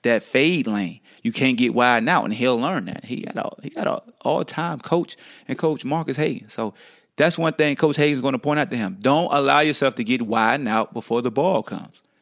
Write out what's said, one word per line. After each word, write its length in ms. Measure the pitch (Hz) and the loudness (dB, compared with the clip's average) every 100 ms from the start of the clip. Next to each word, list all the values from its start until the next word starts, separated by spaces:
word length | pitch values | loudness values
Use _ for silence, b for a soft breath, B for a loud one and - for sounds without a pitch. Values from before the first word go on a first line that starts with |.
that 200 | 120 113 | 0 0
fade 440 | - 131 156 175 113 | 2 2 2 0 0
lane. 340 | 104 90 - _ b | -2 -4 -8 _ b
You 80 | 117 | -6
can't 240 | - 131 120 | 0 0 2
get 180 | 123 | 2
wide 320 | 117 123 120 120 | 4 4 4 2
out, 180 | 170 | 0
and 100 | - | 0
he'll 260 | 110 127 117 | 0 0 0
learn 240 | 143 175 | 0 -4
that. 220 | 90 - 117 | -6 -10 -10
He 160 | 127 | -10
got 140 | - - | -8 -6
a, 260 | - - | -8 -8
he 80 | - | -12
got 160 | - - | -8 -6
a 160 | - - - | -6 -10 -8
all-time 580 | - 160 160 - 170 143 | -4 -2 -4 -6 -6 -6
coach 380 | - 170 - - B B B | -2 -2 -2 -10 B B B
and 100 | 131 | -4
Coach 260 | 160 143 | -2 -2
Marcus 340 | 135 160 147 135 | -2 -2 -2 -2
Hagan. 320 | 156 - 110 | -2 -4 -10
So 240 | - 110 - b b b - | -8 -8 -8 b b b 2
that's 220 | 160 - | 2 2
one 160 | 165 | 0
thing 220 | 156 151 139 | 2 0 4
Coach 200 | 156 147 | 2 4
Hagan's 240 | 147 139 | 2 2
gonna 180 | 135 131 | 0 -2
point 220 | 147 147 | 0 0
out 100 | 113 | 0
to 40 | 120 | -2
him. 220 | 98 95 | -4 -2
Don't 320 | 127 151 175 | 2 2 2
allow 280 | 143 139 143 | 2 4 4
yourself 340 | 151 139 135 | 4 2 0
to 100 | 127 | 0
get 160 | 113 127 | 0 -2
wide 460 | 110 113 110 139 120 | 0 2 2 2 0
out 240 | 110 107 | 0 -2
before 300 | 117 - 117 | -6 -4 -2
the 80 | 123 | -2
ball 320 | 117 165 113 | 0 0 0
comes. 400 | - 95 90 _ _ _ | -2 -10 -12 _ _ _